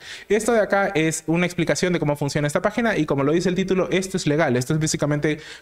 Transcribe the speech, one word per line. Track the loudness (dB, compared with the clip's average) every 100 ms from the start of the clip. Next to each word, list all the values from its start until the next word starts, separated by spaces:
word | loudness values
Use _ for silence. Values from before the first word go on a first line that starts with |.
| -12 -12 -2
Esto | 0 2
de | 2
acá | 2 2 0 0
es | 0 -2 -2
una | 0 0
explicación | 0 0 0 0
de | 0
cómo | 0 0
funciona | -2 -2 0
esta | 0
página | -2 0 0 0
y | 0
como | 0
lo | 2
dice | 2 2
el |
título, | 0 0 0 0
esto | 0 -2 -4
es | 0
legal. | 2 2 2
Esto | 0
es | 0
básicamente | -2 -2 -2 0 -2 -2 -8 -10